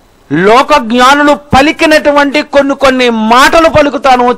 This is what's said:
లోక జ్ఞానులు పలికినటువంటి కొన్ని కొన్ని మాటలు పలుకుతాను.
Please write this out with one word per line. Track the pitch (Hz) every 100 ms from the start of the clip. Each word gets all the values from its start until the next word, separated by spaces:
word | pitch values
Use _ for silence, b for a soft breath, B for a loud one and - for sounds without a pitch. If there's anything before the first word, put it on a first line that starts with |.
| _ _ -
లోక | 147 190 233 - 294
జ్ఞానులు | 226 247 254 285 294
పలికినటువంటి | 285 - 269 294 - 320 302 302 285 285 302
కొన్ని | 294 285 277
కొన్ని | 277 269 254 247
మాటలు | 226 220 240 294 339 320
పలుకుతాను. | 320 285 277 269 247 247